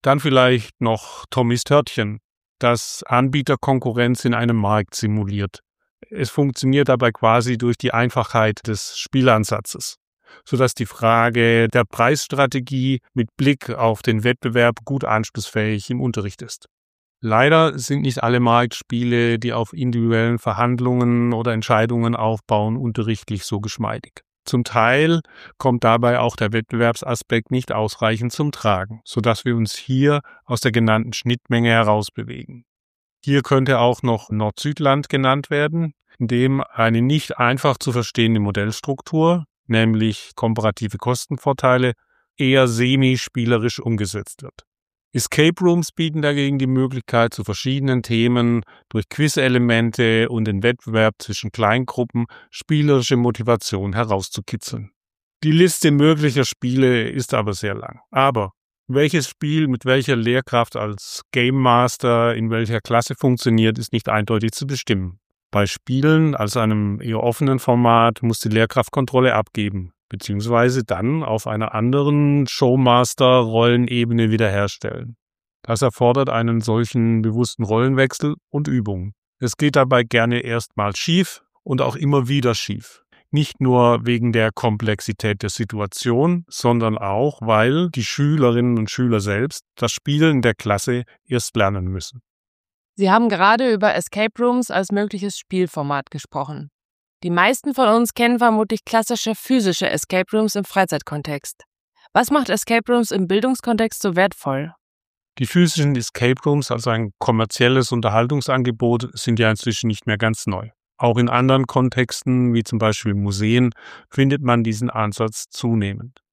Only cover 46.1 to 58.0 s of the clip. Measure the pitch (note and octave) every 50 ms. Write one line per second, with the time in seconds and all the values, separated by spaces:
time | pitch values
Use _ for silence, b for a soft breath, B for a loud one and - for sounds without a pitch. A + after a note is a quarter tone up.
46.1 | D3+ D#3 D3 D3 D3 C#3+ C#3 C#3 C#3 C3+ C3+ B2+ C3 C3 C3 C3 C3+ B2+ - -
47.1 | - A#2 A#2 A2+ - - F#2+ - G#2 - - B2+ C3 C#3 C3+ C3+ C3 B2+ A2+ -
48.1 | A#2+ A2+ A#2 B2 B2 A#2+ A#2+ A#2 A#2 A#2 G#2 b b b b b - A2 G#2 _
49.1 | - - D3 D3+ - D3 C3+ C3 B2 B2 B2 A#2+ A#2 A2+ A#2 A#2 A2 - B2 A2+
50.1 | A2+ A2+ A2+ A#2 A#2+ A2+ A2 G#2+ G2+ G2 F#2+ A#2+ B2 A#2+ _ - A2 A2 A2 A2
51.1 | G2+ _ - - G2+ - - G#2+ - - A2+ G2+ A2 B2 C3 A#2+ - - B2 A#2
52.1 | - A#2 A#2 B B B B B B - - - D#3+ D3+ D3 D3 C#3+ C3+ A#2+ -
53.1 | C#3 A#2+ A#2+ B2 A2+ - A2+ A#2 A#2+ A2+ - - - F#2+ G2 G2+ F#2 G#2+ A#2+ A2
54.1 | G2+ G2 F#2 - - - - - - G#2+ - - - A#2 G#2+ G2 _ _ _ _
55.1 | _ _ _ _ _ _ - D3+ D#3 E3 F3+ F3+ - - - D#3+ C#3+ C#3+ D3 D#3
56.1 | D#3+ D3 D3+ D3 A#2+ C#3 C3 - - _ - B2 B2 C3+ C3+ B2+ B2 A#2 A2 A#2
57.1 | B2+ C3+ B2 - - B2+ G#2 G#2 G2 - - G#2 G2 G#2+ - - - -